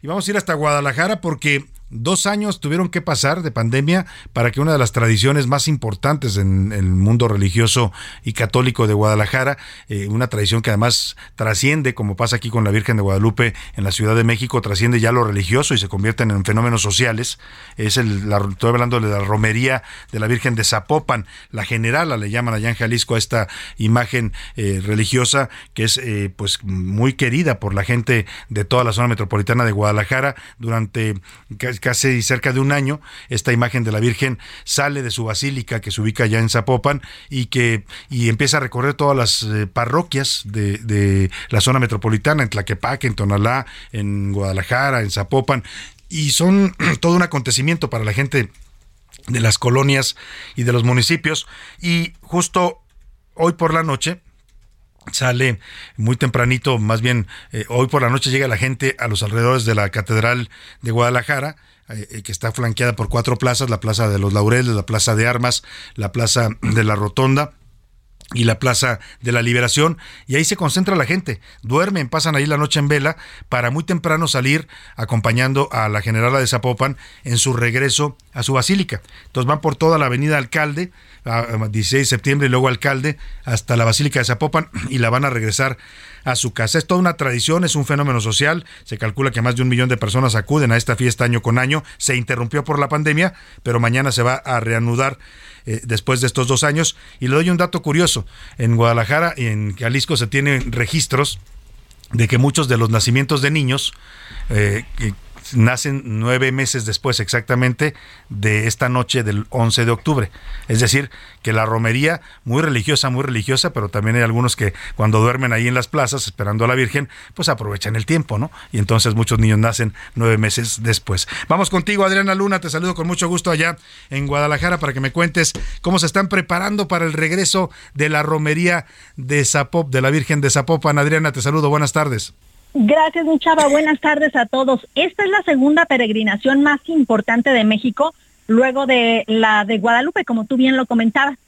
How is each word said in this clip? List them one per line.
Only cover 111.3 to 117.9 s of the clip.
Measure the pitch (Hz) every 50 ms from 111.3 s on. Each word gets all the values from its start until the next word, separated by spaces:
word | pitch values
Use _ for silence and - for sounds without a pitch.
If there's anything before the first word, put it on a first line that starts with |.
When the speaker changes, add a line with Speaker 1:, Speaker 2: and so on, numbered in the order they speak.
| - - -
Speaker 1:
que | 113 110
la | 110 110
romería, | 110 113 113 113 113 113 127 143 156 170 - - - - - _
muy | 123 117 143
religiosa, | 165 156 135 117 95 - 147 127 - 135
muy | 127 127 139
religiosa, | 135 123 110 101 - 131 - - 175
pero | - 117 104 98
también | - 107 104 110 113
hay | 120 117
algunos | 113 113 117 123 120 -
que | - 110 98 - - - - -
cuando | - 107 107 110 107
duermen | 107 117 123 127 131 123 113
ahí | 113 120
en | 123 123
las | 127 117
plazas | - - 151 135 113 143 131 -
esperando | - - - 104 101 104 110 117
a |
la | 120 127
Virgen, | 131 127 107 - 143 143 - - - - - -
pues | - 175 -
aprovechan | 127 110 110 104 101 95 - 107